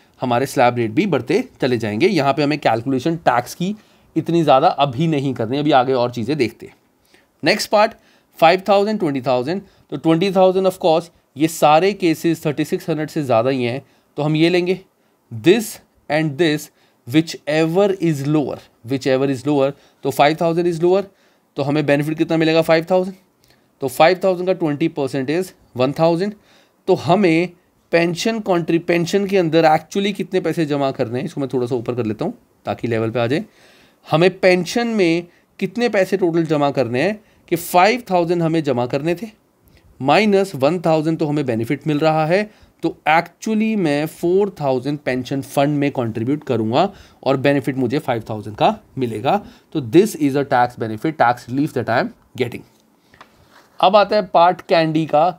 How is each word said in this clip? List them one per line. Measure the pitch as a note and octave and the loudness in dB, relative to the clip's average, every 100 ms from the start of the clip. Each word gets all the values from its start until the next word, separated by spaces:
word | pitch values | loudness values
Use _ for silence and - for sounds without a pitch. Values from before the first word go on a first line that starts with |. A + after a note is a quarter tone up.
| _ - | _ -8
हमारे | B2+ A#2+ B2 | -2 0 0
स्लैब | C#3 B2 A#2+ | 2 2 2
रेट | A2+ | -2
भी | A2 G3+ | 0 0
बढ़ते | C#3 A#2+ G3 B3+ - | -2 0 -2 -2 -4
चले | C3+ A#2+ | -2 -2
जाएंगे। | G#2+ G#2+ F#3 | -2 0 0
यहाँ | E3+ C#3 | 2 0
पे | C#3+ | 0
हमें | D3 D3 | -2 0
कैलकुलेशन | C3+ A2+ C3 C3 E3 E3 | 0 0 -2 -2 -2 -2
टैक्स | C#3 A#2+ - | 0 0 -2
की | - F3+ G#3+ _ _ _ E3 | -6 -6 -6 _ _ _ -6
इतनी | - E3+ | -2 0
ज़्यादा | D3+ C3+ E3+ | 4 4 4
अभी | - C#3+ A#2 E3 | 2 -2 0 -2
नहीं | C#3+ C#3 | 0 -2
करनी, | B2 A2+ C#3 | -4 -4 -2
अभी | D3+ | 2
आगे | C3+ C3 | 2 2
और | C3 A#2+ | 0 -2
चीज़ें | B2 A2 D3+ | -4 -4 -2
देखते | A2+ - - | -2 -4 -20
हैं। | _ _ _ _ _ _ - | _ _ _ _ _ _ -4
नेक्स्ट | - D#4 - | -2 0 0
पार्ट | G#3 A3 - _ _ _ - | 2 2 -2 _ _ _ 2
फ़ाइव | E3 F#3 G3+ | 4 4 2
थाउजेंड, | G3+ G3+ G#3+ | 2 2 -2
ट्वेंटी | D#3+ C#3 | -2 -2
थाउजेंड। | C3 B2 C3 F#3+ - _ - | -2 -2 -2 -6 -10 _ -14
तो | D3 | -4
ट्वेंटी | D#3+ E3 G3 | 0 2 2
थाउजेंड | F#3 F#3 F#3 F#3+ | 4 4 4 0
of | F#3 | 0
course | F3 D#3+ E3+ _ _ B2+ | 0 0 -2 _ _ -4
ये | D#3+ | -4
सारे | - D3+ D#3 G3 | 2 4 6 4
केसेस | G3+ E3+ D#3 E3+ D#3 D#3 | 0 -2 0 -2 -2 -4
थर्टी | C#3 | -4
सिक्स | D3 F3 - | -4 -4 -4
हंड्रेड | D3+ D#3 | -6 -4
से | E3 | -6
ज़्यादा | C3 A2+ B2+ | 0 2 2
ही | C3+ | 0
हैं, | A#2+ C3 - _ _ - | -2 -4 -10 _ _ -4
तो | |
हम | D3+ D#3 | -2 2
ये | E3 | 2
लेंगे | F3+ F3 F#3 - _ _ _ - | 2 0 -4 -8 _ _ _ -16
this | A#2 C3+ A3+ G#3+ - _ _ - | 0 4 4 2 -12 _ _ -4
and | D#3 D#3 C3+ | -2 -2 0
this, | E3 D3+ - _ _ _ A#2+ | 0 0 -6 _ _ _ 0
whichever | D3+ E3 - - D#3 E3 F3 G3+ F#3+ | 0 0 -8 -4 0 2 2 0 0
is | E3 C#3 C#3 | -2 -2 0
lower, | D3+ B2 - - _ A2+ | 0 -2 -8 -14 _ -8
whichever | C3+ C#3 C3 C#3 | -4 0 0 0
is | C3 C3+ | -2 -2
lower, | C#3+ C3+ - _ _ | 0 0 -4 _ _
तो | C#3 | -6
फ़ाइव | C3+ C#3+ D#3+ | 2 2 2
थाउजेंड | E3+ E3 F3 | -2 0 -2
is | D#3+ | 0
lower, | F3 G3 G3 _ _ _ _ - | 2 0 -2 _ _ _ _ -6
तो | |
हमें | C#3 D3 D3 | -2 0 0
बेनिफिट | C#3+ D3+ D#3 | 0 0 -2
कितना | D#3+ D#3+ | -2 0
मिलेगा? | D#3+ D#3+ | 2 2
फ़ाइव | D#3+ E3 E3 | 2 2 2
थाउजेंड। | F#3 F#3 F#3+ _ _ _ _ _ - | -2 -2 -10 _ _ _ _ _ -8
तो | C3+ | -6
फ़ाइव | - D#3+ F#3 | 4 4 4
थाउजेंड | F#3+ F3+ F3+ | 0 -2 -2
का | |
ट्वेंटी | F#3 D#3+ C#3+ E3 | -2 -2 -2 -4
परसेंट | D#3+ C3+ C#3+ C3 | -2 -4 -4 -4
is | E3+ F#3 _ _ A#2+ | -4 -4 _ _ -2
वन | C3 | -2
थाउजेंड। | C#3+ E3 E3 G#3 G#3 _ _ _ _ - | 2 2 2 -4 -8 _ _ _ _ 0
तो | |
हमें | F3+ D3+ F#3+ F#3 D#3+ F3 - _ _ - | 0 2 2 4 2 -2 -8 _ _ -2
पेंशन | E3+ F3 E3 A3+ A3+ | 0 0 -2 -4 -4
कॉन्ट्री-, | G#3 F3 E3 E3 | -2 -2 0 -2
पेंशन | E3 E3+ E3 G3+ G3+ | 0 -2 0 -2 0
के | G3 | 0
अंदर | E3 E3 D#3 | 2 2 4
actually | D#3 - G3 G3+ | 2 -2 -4 -2
कितने | G3 - F#3 | -4 -4 -2
पैसे | F3 E3 D3 | -2 -2 -2
जमा | C#3+ C3+ | 0 -2
करने | C#3 A2+ B2 | -2 -4 -4
हैं, | D#3 | -6
इसको | - | -6
मैं | C3+ | -4
थोड़ा | C3 A#2+ | -2 -2
सा | |
ऊपर | B2+ A#2+ | -4 -4
कर | A#2+ G#2+ | -4 -4
लेता | G#2+ | -4
हूँ | E3+ - _ _ A2+ | -6 -8 _ _ -8
ताकि | G2+ A#2+ | -6 -2
लेवल | A2+ A2+ | -2 -2
पे | A#2+ | -2
आ | A#2 | -2
जाए। | D#3+ G#3+ _ _ _ _ _ - | -2 -6 _ _ _ _ _ -2
हमें | D#3 F#3 F#3 | 2 2 4
पेंशन | F#3+ F3+ E3+ A#3+ A#3 | 2 2 0 -4 -2
में | A3 E3+ E3+ E3+ _ _ - | 0 0 0 -6 _ _ -8
कितने | F#3+ A#3 A#3+ | -8 -2 -2
पैसे | G#3 F#3 F#3 | 0 0 0
टोटल | F3 E3+ D#3 | 0 0 0
जमा | D3+ C#3+ | 2 0
करने | C#3 A2+ B2 | 0 -2 0
हैं | F3+ G#3+ _ _ - | -2 -4 _ _ -6
कि | E3 | -6
फ़ाइव | - F3+ G3+ B3 - | 2 4 4 2 -2
थाउजेंड | F3+ E3+ F3 | -2 0 0
हमें | E3 E3 | 0 0
जमा | C#3+ B2 B2 | 0 -2 -2
करने | C#3 D#3+ | -2 -4
थे, | E3+ A3 _ _ _ _ _ _ - | -6 -8 _ _ _ _ _ _ -6
माइनस | C3+ E3 G#3+ G3 G3 | 2 4 4 2 0
वन | C#3 C#3 F3 | 0 0 2
थाउजेंड | E3 D#3+ D#3 E3 | 0 0 0 -2
तो | D3+ | -2
हमें | D3 C3 | -2 -2
बेनिफिट | A2+ A#2 C#3+ D#3 | -4 -2 -4 -2
मिल | D3 | 0
रहा | D#3 D#3 D#3 | 2 0 2
है, | F#3+ G#3+ _ _ - | 0 -2 _ _ -8
तो | E3 - D3+ | -8 -4 2
actually | E3 E3 - A3 G#3+ A3 G#3+ | 2 0 -10 -4 -2 -2 0
मैं | D#3 C#3+ D#3 | 0 0 -4
फ़ोर | - E3+ F#3+ G3+ - | -4 0 0 0 -2
थाउजेंड | C#3 C3 C3+ D3 | -2 -2 -4 -6
पेंशन | C#3 B2+ B2 C#3 | -4 -4 -4 -8
फंड | C3 D3 C#3+ C#3+ | -4 0 0 0
में | C#3+ | -2
कंट्रीब्यूट | C3 A2+ A2 A#2 D3+ | -2 -4 -4 -4 -4
करूँगा | - A2+ A2 C3 G3 - - _ | -2 -2 0 0 0 -4 -20 _
और | C3 C#3 | -2 0
बेनिफिट | C#3+ C#3+ C#3 C3 | 2 0 -2 -2
मुझे | A#2+ C#3+ | -2 -2
फ़ाइव | - A#2 - | -2 -6 -6
थाउजेंड | G#2+ G#2+ G#2+ | -10 -8 0
का | E3+ G#3+ _ C3 | 0 0 _ -6
मिलेगा। | B2 G#2+ C3 G3+ - - _ | -6 -4 -2 -2 -4 -20 _
तो | D#3+ A#2 | -8 2
this | D3+ G#3+ D#3+ | 4 4 0
is | C#3+ C#3 | -2 -2
a | C#3 | 0
tax | B2 B2 - | 0 0 -2
benefit, | A2+ A2 D#3+ D3 | -8 -4 -6 0
tax | A#2+ A#2+ - | 0 0 -4
relief | C3+ D3+ | -4 -2
that | B2+ A2+ | -4 -2
I | A#2+ | -2
am | A3 - _ - | -2 -8 _ -8
getting। | A#2 A2 - _ _ _ _ _ - _ _ - _ - | -6 -8 -18 _ _ _ _ _ -20 _ _ -20 _ 0
अब | F3+ G#3 | 4 4
आता | G3 D#3 | 4 0
है | F3+ | 0
पार्ट | F3 F3 E3+ | 4 4 2
कैंडी | - F3 D#3+ D#3 D3+ | 0 0 2 0 0
का, | D3 F3 | 2 0